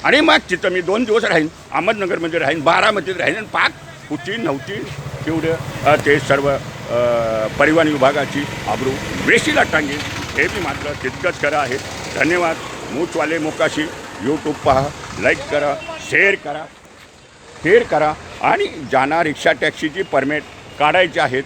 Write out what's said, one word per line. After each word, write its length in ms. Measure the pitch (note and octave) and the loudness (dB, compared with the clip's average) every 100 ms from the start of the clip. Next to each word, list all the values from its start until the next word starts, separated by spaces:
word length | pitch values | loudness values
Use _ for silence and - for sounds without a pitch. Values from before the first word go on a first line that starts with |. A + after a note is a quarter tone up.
आणि 180 | C#3+ B3+ | 6 6
मग 160 | D4+ D4+ - | 6 4 2
तिथं 200 | D#4 G3 | -2 0
मी 120 | F#3 | 0
दोन 220 | F3 G#3 | 0 0
दिवस 200 | A#3+ G#3+ | 2 2
राहीन, 240 | G#3+ E3+ D#3 - - | 4 2 2 -6 -6
अहमदनगरमध्ये 680 | C#3 F3 A3 F#3+ F#3 E3 E3 | -2 0 0 0 -2 0 0
राहीन, 220 | C#3+ D#3+ | 0 2
बारामतीत 560 | D3 F3+ G#3 G#3 F3 F#3 | 4 4 4 2 -2 -2
राहीन 180 | C#3 G3 | 0 0
आणि 120 | G#3+ | -4
पाक 180 | E3 B3+ - - - - | 0 0 -2 -18 -18 -8
होती 280 | D3 - A3 | -8 -6 -4
नव्हती 460 | F3+ C#3 D3+ G3+ - - - - - | -2 -4 -6 -8 -8 -10 -10 -8 -4
तेवढं, 300 | E3 D#3 E3 - - C3+ | -2 0 -2 -4 -2 4
अ, 100 | D3 C#3+ | 4 4
ते 140 | D3 | 2
सर्व, 300 | - C#3 C#3+ C3+ - - - | 4 2 2 0 -4 -12 -4
अ, 580 | A#2+ A#2+ A#2+ A2+ A2 A2 - | 0 2 2 0 0 -2 2
परिवहन 280 | C#3+ D#3+ D#3 | 4 6 4
विभागाची 580 | D3 C3 D3 C3+ C#3+ D3 - - | 4 4 4 -2 -4 -6 -6 -4
आबरू 240 | G#2+ B2+ C3+ - - - | -2 -2 -2 -6 -4 2
वेशीला 380 | A3+ D4+ D4+ | 2 2 0
टांगेन, 360 | - D#3+ D3 D3 - | 2 0 -2 -6 -8
हे 360 | - - B2+ | -8 -6 -2
मी 160 | E3 G3+ | -2 -2
मात्र 340 | D#3+ C3+ D3 D3 | -6 -6 -6 -6
तितकंच 380 | C3 B2+ F3+ - | -6 -4 -4 -2
खरं 160 | D3 D3 | -2 0
आहे. 200 | C3+ C3 - - - - | -2 -4 -6 -10 -8 -2
धन्यवाद. 400 | C#3+ F3 E3+ E3 - - - | 0 2 0 -2 -8 -12 -8
मूचवाले 460 | B2+ E3 E3 D3+ E3 | -6 -4 -2 -2 -2
मोकाशी 460 | D#3 - D#3+ - D#3 - - - | -4 0 0 0 -6 -6 -14 -6
YouTube 280 | G#2+ D3+ D#3 | -2 -2 -2
पहा, 320 | C#3+ - C3 C#3+ - - - | -2 2 2 2 -6 -12 -2
लाईक 180 | G#2+ D#3+ - | 0 0 0
करा, 240 | D3 D3 C#3 - - - | -2 0 -4 -6 -12 -2
शेअर 260 | C#3 F#3+ F#3+ | 2 2 2
करा, 300 | D#3 D3+ D#3+ - - - - - - - - - | -6 -10 -12 -18 -20 -20 -20 -20 -20 -20 -20 -6
शेअर 200 | D#3 A3 | 6 6
करा 300 | A#3 D#3 D3+ D#3 - - | 6 2 2 -2 -10 -2
आणि 260 | - A#3+ G4+ | 2 2 0
ज्यांना 560 | - C3+ C3 C3+ D#3+ | -6 0 2 2 2
रिक्षा 280 | E3 C3+ - | 0 2 2
टॅक्सीची 500 | D#3+ D#3+ - D#3+ D3+ | 2 0 -2 -6 -4
परमिट 420 | G3 C#3+ C3+ D3+ C#3 - - - | 0 0 0 -2 -6 -18 -20 2
काढायची 400 | D3 E3 F#3 E3 | 4 4 2 0
आहेत 240 | D3 B2+ | 0 0